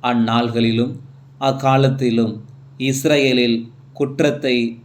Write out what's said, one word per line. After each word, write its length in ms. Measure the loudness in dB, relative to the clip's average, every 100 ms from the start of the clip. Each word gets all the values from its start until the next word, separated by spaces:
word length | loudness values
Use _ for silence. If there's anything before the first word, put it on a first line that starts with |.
அந்நாள்களிலும் 880 | 0 0 2 0 0 0 0 0 -2 -4 -16 -20 -20 -6
அக்காலத்திலும் 920 | -4 0 2 4 2 2 0 0 -2 -4 -14 -20 -20 -6
இஸ்ரவேலில் 760 | -4 -2 0 2 2 2 2 0 -4 -18 -20
குற்றத்தை 640 | -6 -6 0 0 0 -2 -2 -2 -6